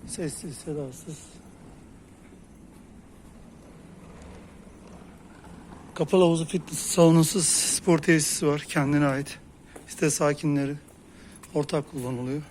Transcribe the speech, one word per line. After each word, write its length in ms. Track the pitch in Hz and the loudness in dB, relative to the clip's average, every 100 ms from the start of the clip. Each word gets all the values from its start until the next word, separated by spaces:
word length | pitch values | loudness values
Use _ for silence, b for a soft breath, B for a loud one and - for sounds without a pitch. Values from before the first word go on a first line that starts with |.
| - | -12
Sessiz, 500 | - 165 - 175 135 | -8 -8 -8 -12 -12
sedasız. 600 | 165 147 139 127 - 151 - - - - - - - - - - - - - - - - - - - - - - - - - - - - - - - - - - - - - - - - - - - - - - - | -10 -8 -8 -12 -16 -16 -18 -20 -20 -20 -20 -20 -20 -20 -20 -20 -20 -20 -20 -20 -20 -20 -20 -20 -20 -20 -20 -20 -20 -20 -20 -20 -20 -20 -20 -20 -18 -18 -20 -20 -20 -20 -20 -20 -20 -20 -20 -20 -20 -20 -20 -20 -18
Kapalı 280 | - 160 190 | -6 2 6
havuzu, 240 | 175 165 160 | 6 4 -2
fitness 320 | 185 - 156 | -6 -6 -8
salonusuz 680 | - - 165 165 156 196 160 | -4 6 8 8 6 2 2
spor 520 | - - - - 165 | 0 0 -2 2 2
tesisi 480 | 151 160 151 - 151 | 4 4 2 0 0
var. 140 | 147 | 0
Kendine 460 | - 156 139 147 147 | -2 -2 2 2 2
ait. 320 | 135 139 - - - B B - | 0 -6 -12 -20 -20 B B -18
Site 240 | - 156 | -2 -2
sakinleri 640 | - 147 147 156 143 139 147 - - - B B B - | 2 0 0 0 0 -2 -6 -14 -20 -20 B B B -6
ortak 360 | 151 139 156 139 | -4 -2 -2 -4
kullanılıyor. 520 | 143 123 127 127 143 147 | -8 -8 -6 -6 -6 -8